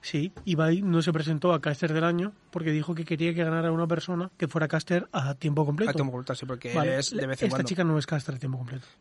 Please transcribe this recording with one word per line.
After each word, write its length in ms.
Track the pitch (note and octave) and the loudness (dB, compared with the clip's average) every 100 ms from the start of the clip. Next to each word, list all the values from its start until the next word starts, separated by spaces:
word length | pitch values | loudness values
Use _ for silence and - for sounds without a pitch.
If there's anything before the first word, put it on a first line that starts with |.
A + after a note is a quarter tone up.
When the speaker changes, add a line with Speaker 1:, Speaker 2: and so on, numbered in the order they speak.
Speaker 1:
Sí, 320 | - D3+ E3 - - | -4 -2 -2 -6 -2
Ibai 340 | D#3+ D#3+ E3+ | 2 4 4
no 180 | G3+ E3+ | 4 4
se 100 | D#3+ | 4
presentó 400 | D#3+ D3+ D#3 F3 | 0 0 0 2
a 80 | E3 | 2
Caster 320 | D3+ C#3+ E3+ | 2 0 0
del 100 | D#3 | 2
año 300 | E3 F3 F#3+ - _ | 2 2 -2 -6 _
porque 220 | F3 D#3+ | -4 0
dijo 200 | D3+ D3+ | 0 0
que 100 | E3 | -4
quería 300 | D#3+ D#3 E3 | -2 -2 0
que 100 | E3+ | 0
ganara 260 | D#3+ E3 E3 | 0 2 2
una 160 | E3 E3+ | 2 2
persona 460 | E3 - F3 F#3 _ | 0 -2 -4 -4 _
que 120 | D#3+ | -2
fuera 180 | E3+ D#3+ | 0 0
caster 400 | D#3+ - F3+ - | 0 2 0 0
a 220 | G3+ C3+ | -2 -2
tiempo 300 | C#3 D#3+ D3 | -2 0 2
completo. 260 | D3 D3 A3+ | 2 2 0
Speaker 2:
A 40 | |
tiempo 160 | E3 C3+ | 2 0
completo, 240 | B2 B2+ | -2 -6
sí, 100 | C3 C3 | -6 -6
porque 280 | B2 B2 | -8 -4
Speaker 1:
Vale, 240 | D#3+ D3 C3 | 0 2 2
Speaker 2:
es 120 | C#3+ | -2
de 80 | - C3+ | -2 -2
vez 140 | C3 | 0
en 60 | A3 | 0
Speaker 1:
esta 20 | |
Speaker 2:
cuando. 180 | - C#3+ | 0 -2
Speaker 1:
chica 160 | F3+ | 0
no 120 | E3+ D#3 | 2 2
es 80 | C#3 | 0
caster 280 | D3+ - | -4 -4
a 40 | C3+ | -6
tiempo 200 | C3+ C3 | -6 -6
completo. 260 | B2 C3 - - | -6 -10 -12 -20